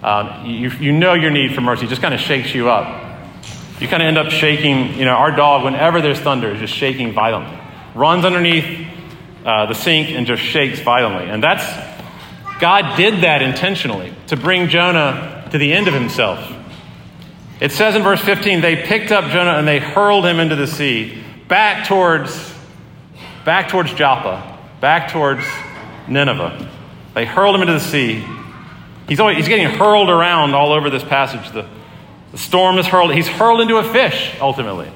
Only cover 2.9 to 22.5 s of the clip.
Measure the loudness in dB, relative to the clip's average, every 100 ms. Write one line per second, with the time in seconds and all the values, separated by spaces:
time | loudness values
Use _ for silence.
2.9 | -10 -14 -16 -18 -18 -16 -16 -16 -10 -4
3.9 | 0 2 2 0 0 0 2 2 2 0
4.9 | -2 2 4 2 4 4 4 2 2 2
5.9 | 2 0 0 -2 -2 -2 -4 -6 -4 -4
6.9 | -2 -4 0 0 0 -6 -14 -18 -18 -16
7.9 | 0 2 4 2 2 2 2 -2 -8 -12
8.9 | -14 -18 -20 -20 -10 0 0 0 -2 2
9.9 | 2 0 -4 -2 -2 -2 0 0 -2 0
10.9 | 2 2 -2 -6 0 0 0 -4 -10 -14
11.9 | -16 -18 -18 -20 -16 -14 -2 4 4 2
12.9 | 2 2 4 2 2 0 -2 -4 -4 -4
13.9 | -6 -8 -14 -6 -4 0 0 2 2 2
14.9 | 2 0 -2 -8 -12 -6 -2 2 2 2
15.9 | 0 -2 0 -2 -2 -8 -14 -16 -18 -20
16.9 | -20 -20 -20 -20 -20 -20 -6 -4 0 2
17.9 | 4 2 2 2 0 2 2 2 0 0
18.9 | -2 2 0 2 0 2 2 2 0 0
19.9 | 2 4 4 4 2 0 0 -4 -2 -2
20.9 | -2 -4 -12 -18 -20 0 2 2 0 0
21.9 | 2 4 2 -2 -10 -12